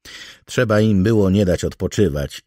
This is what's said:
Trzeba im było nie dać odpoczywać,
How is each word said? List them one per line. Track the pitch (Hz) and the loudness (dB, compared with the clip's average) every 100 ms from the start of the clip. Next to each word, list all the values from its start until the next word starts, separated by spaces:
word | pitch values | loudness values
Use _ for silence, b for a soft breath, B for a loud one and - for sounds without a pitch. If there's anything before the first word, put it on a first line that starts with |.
| B B B B - | B B B B -8
Trzeba | - 117 107 | -4 0 2
im | 110 101 | 2 2
było | 98 113 95 | 2 2 2
nie | 98 95 | 2 2
dać | 82 | 0
odpoczywać, | 85 - 90 - 95 73 69 - | -4 -6 -6 0 0 0 -8 -10